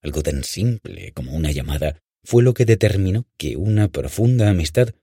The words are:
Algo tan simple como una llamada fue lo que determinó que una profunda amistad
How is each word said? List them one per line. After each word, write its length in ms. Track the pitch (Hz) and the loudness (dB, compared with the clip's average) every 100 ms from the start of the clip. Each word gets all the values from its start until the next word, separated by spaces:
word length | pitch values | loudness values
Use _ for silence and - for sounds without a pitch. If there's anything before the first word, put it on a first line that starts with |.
Algo 220 | 76 73 | -6 -4
tan 200 | 76 71 | -4 -4
simple 680 | 65 - 113 113 - - - | -6 -4 -2 -4 -8 -16 -16
como 220 | - 62 76 | -12 -8 -4
una 160 | 76 | -2
llamada 480 | 71 65 73 73 73 _ _ | -4 -4 -4 -4 -6 _ _
fue 180 | - 120 | 2 4
lo 120 | 123 | 4
que 120 | 117 117 | 2 2
determinó 640 | 113 107 98 95 104 123 _ | 4 4 2 0 0 -4 _
que 200 | 76 64 | -8 -4
una 320 | 101 107 104 | 0 2 0
profunda 600 | 76 67 - 117 127 104 | -2 -8 0 2 4 4
amistad 460 | 95 78 - 123 - | 2 0 0 0 -2